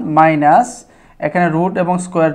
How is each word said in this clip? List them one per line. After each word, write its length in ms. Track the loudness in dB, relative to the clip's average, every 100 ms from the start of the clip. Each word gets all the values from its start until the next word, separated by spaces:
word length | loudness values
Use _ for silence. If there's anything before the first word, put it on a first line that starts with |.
| -2 2
মাইনাস, 520 | 2 4 4 4 2 -6 -20 _ _ -8 -6
এখানে 200 | -2 -2 -2
রুট 160 | -2 -2
এবং 120 | -2 -4
স্কয়ার 280 | -4 -2 -2